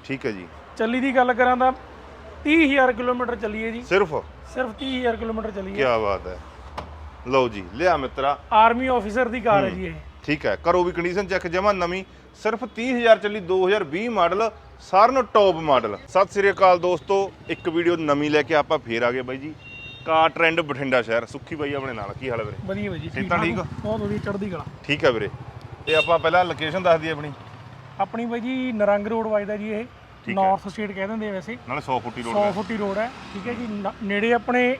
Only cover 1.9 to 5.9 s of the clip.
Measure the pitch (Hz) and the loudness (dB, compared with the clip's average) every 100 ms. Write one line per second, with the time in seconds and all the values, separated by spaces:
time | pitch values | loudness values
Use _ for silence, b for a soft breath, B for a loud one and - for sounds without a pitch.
1.9 | - - - - - 294 320 302 277 254 | -20 -20 -20 -18 -8 2 4 6 6 4
2.9 | 226 247 247 247 240 214 214 226 226 247 | 2 -2 -2 -2 -4 -4 -4 -6 -8 0
3.9 | 190 202 135 - - - - 254 214 269 | 2 4 0 -6 -16 -12 -6 -6 -6 -6
4.9 | 254 247 220 226 220 220 202 190 196 135 | -2 0 -2 -4 -6 -6 -8 -8 0 2